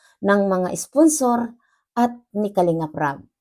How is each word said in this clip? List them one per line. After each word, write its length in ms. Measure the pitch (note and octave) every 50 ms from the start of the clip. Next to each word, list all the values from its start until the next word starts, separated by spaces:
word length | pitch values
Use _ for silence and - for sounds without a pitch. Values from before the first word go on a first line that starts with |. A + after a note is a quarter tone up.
| _ _ _ _
ng 200 | - G3 G3+ G#3 G3
mga 240 | G3 F#3 F#3 F3+ F3+ G3
sponsor 720 | - - - _ C4+ D#4+ D#4+ D4+ - C4 A#3+ A#3+ A#3+ A#3 A3+ - _ _ _ _ _ _ _ _
at 160 | A#3+ A#3+ A#3+ A#3+ - _ _ -
ni 160 | G3+ G#3+ G3+ G3+
Kalingap 400 | F#3+ F3+ F3 E3 E3 D#3+ D#3 D#3
Rab. 320 | D#3+ D#3 C#3+ C#3 - - _ _ _